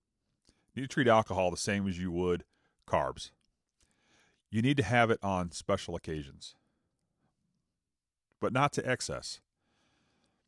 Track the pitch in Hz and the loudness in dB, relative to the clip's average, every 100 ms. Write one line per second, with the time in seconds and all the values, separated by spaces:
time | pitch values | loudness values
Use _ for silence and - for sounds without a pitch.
0 | _ _ _ _ _ _ _ - 135 - | _ _ _ _ _ _ _ -10 -4 2
1 | 120 110 110 95 90 87 - 101 98 87 | 6 6 4 2 0 0 -2 -2 -2 -4
2 | 90 85 90 87 - _ _ _ - 85 | -4 0 0 0 -4 _ _ _ -4 -2
3 | 67 65 - _ _ _ _ _ _ _ | -2 -6 -14 _ _ _ _ _ _ _
4 | _ _ _ _ _ 107 120 143 98 120 | _ _ _ _ _ 0 2 2 2 4
5 | 113 113 98 92 87 - - 98 - 85 | 4 2 0 -2 -2 -6 -4 -4 -4 -8
6 | - 78 69 - - - _ _ _ _ | -6 -8 -10 -16 -20 -20 _ _ _ _
7 | _ _ _ _ _ _ _ _ _ _ | _ _ _ _ _ _ _ _ _ _
8 | _ _ _ _ 104 123 143 - 127 127 | _ _ _ _ -2 0 0 0 -2 -2
9 | - 65 - - _ _ _ _ _ _ | -4 -8 -8 -14 _ _ _ _ _ _
10 | _ _ _ _ | _ _ _ _